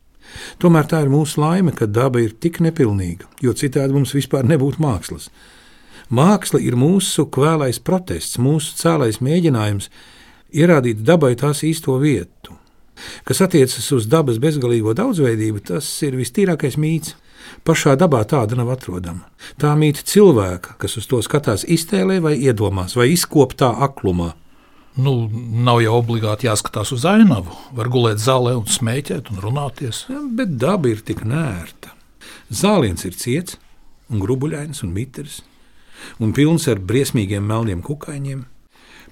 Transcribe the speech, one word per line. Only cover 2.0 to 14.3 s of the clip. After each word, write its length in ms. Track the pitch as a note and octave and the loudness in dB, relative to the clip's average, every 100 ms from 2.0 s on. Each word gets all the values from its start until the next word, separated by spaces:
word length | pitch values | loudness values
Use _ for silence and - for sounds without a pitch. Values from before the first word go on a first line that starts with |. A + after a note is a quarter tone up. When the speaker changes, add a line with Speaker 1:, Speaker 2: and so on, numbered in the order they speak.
| C3+ B2 | 2 2
Speaker 1:
ir 140 | A2 - | 0 -2
tik 220 | E3+ F3 | -4 0
nepilnīga, 640 | E3 D#3+ A#2+ G2+ F2+ E2+ - - | 0 2 0 0 -4 -8 -14 -4
jo 140 | B2 G#2+ | -2 0
citādi 380 | D3 C#3+ C3+ C#3 | -2 0 0 0
mums 180 | C3 | 0
vispār 320 | C#3+ C3+ C#3 C3 | -2 -2 0 2
nebūtu 320 | D#3+ C#3 C3 | 2 2 0
mākslas. 520 | D3+ G2 - D#2+ - - - - - - - - - | 0 -2 -6 -14 -16 -20 -20 -20 -20 -20 -20 -20 -4
Māksla 480 | A#2 E3+ G3+ - C#3+ | 2 4 4 2 0
ir 160 | B2 | 0
mūsu 540 | B2 D3 G3 - - C#3+ | 2 4 2 0 -2 -2
kvēlais 480 | - D3+ D#3+ C3 - - | 0 2 2 -2 -4 -2
protests, 540 | F#3 F3+ E2 - - | -2 -2 -8 -6 -2
mūsu 320 | B2+ D#3 D3+ - | 0 0 -2 -2
cēlais 400 | E3 D#3+ A#2+ G2+ | 0 2 0 0
mēģinājums 680 | B2+ F3 E3 A#2+ G#2 G2+ - - - - - _ _ | 0 2 2 2 0 -2 -6 -16 -20 -20 -20 _ _
ierādīt 500 | C#3+ F3 D#3 B2 G#2+ A2+ | 2 4 4 2 0 2
dabai 300 | E3+ C#3 A#2+ | 4 4 2
tās 240 | C#3+ C#3+ | 0 0
īsto 380 | D#3 D#3+ C#3+ C3 | -2 -2 -2 0
vietu. 540 | D3 A2 F2 _ - - _ _ - - - - - | 2 0 -4 _ -20 -20 _ _ -20 -20 -18 -10 -4
Kas 160 | - F#3 | 0 2
attiecas 400 | E3 B2+ - - | 4 2 0 -2
uz 140 | C3+ G#2+ | -2 2
dabas 300 | E3 C#3 | 2 2